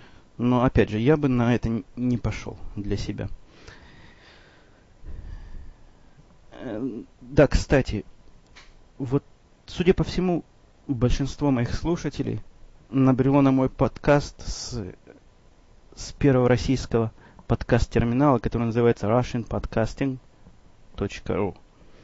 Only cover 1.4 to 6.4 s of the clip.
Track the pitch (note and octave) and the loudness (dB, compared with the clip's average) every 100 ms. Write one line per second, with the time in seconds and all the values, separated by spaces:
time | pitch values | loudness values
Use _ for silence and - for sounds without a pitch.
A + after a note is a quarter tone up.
1.4 | A#2 A#2 A2+ A2+ - - B2 A#2+ A2+ G2+ | 2 2 0 -4 -6 -6 -2 -2 -2 -6
2.4 | - - - - G2+ G2+ - G#2 G#2 - | -10 -12 -12 -8 -4 -4 -4 -6 -8 -10
3.4 | - - - - - - - - - - | -16 -20 -20 -20 -20 -20 -20 -20 -20 -20
4.4 | - - - - _ - - - - - | -20 -20 -20 -20 _ -20 -14 -14 -14 -14
5.4 | - - - - - - - - - - | -14 -16 -16 -20 -20 -20 -20 -20 -20 -20